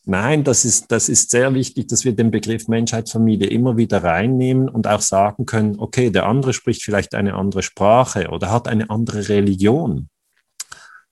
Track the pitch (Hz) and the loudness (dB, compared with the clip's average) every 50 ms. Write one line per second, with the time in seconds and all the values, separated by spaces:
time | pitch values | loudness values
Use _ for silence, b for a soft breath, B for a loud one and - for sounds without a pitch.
0 | _ 104 92 95 107 135 156 151 139 143 113 - - 117 - - - - 117 110 | _ -2 -2 0 0 2 0 2 2 2 0 0 0 0 -2 -2 -2 -2 -2 -2
1 | - - 123 110 - - 120 120 127 135 131 135 127 - - 135 107 - 120 - | 0 0 0 0 0 2 2 2 2 2 2 0 -2 -4 -6 -8 -6 -2 -4 -2
2 | - 127 104 120 113 113 107 104 - 113 113 110 - 113 113 113 117 - 117 - | 0 0 0 2 0 2 0 0 -2 -2 -4 -4 -2 -2 -2 0 0 -2 -4 -4
3 | - - - 113 113 110 107 95 - - - 113 123 131 113 117 113 - 107 95 | -6 -4 0 2 4 4 4 2 0 0 0 0 0 2 2 0 0 2 0 0
4 | 82 87 80 87 107 123 131 127 127 127 131 131 131 131 - 117 104 104 107 104 | 2 0 0 2 0 0 0 0 0 2 2 2 0 0 -2 -2 0 0 0 0
5 | - - 98 98 101 104 104 - 117 - 117 110 107 107 101 104 104 - - 127 | 0 0 2 2 2 2 0 -4 -6 -2 0 0 0 0 -2 -4 -8 -4 0 0
6 | 127 113 92 95 87 101 117 139 131 131 - - - 127 113 - - - 104 98 | 0 2 2 2 2 2 0 0 0 0 -4 -2 -4 -4 -4 -4 -4 -2 -2 -2
7 | 95 - - 107 101 101 98 95 95 98 90 95 - - - - 98 104 117 127 | -2 -2 -4 -2 -2 -2 -2 -2 -4 -2 -2 -4 -6 -6 -4 0 4 6 6 6
8 | 127 - - 104 82 - 82 85 92 92 110 117 - - 117 107 110 110 107 113 | 4 2 -2 -4 -4 -4 -4 -4 -2 0 0 -2 0 0 -2 -2 -2 -2 -4 -4
9 | 117 107 104 104 101 107 104 101 101 101 95 92 98 107 127 160 165 113 76 - | -4 -4 -4 -6 -2 0 0 2 2 2 2 2 2 2 2 2 0 -2 -4 -4
10 | - - _ _ _ _ _ _ _ _ _ - B B B B B B B B | -8 -10 _ _ _ _ _ _ _ _ _ -20 B B B B B B B B
11 | B B | B B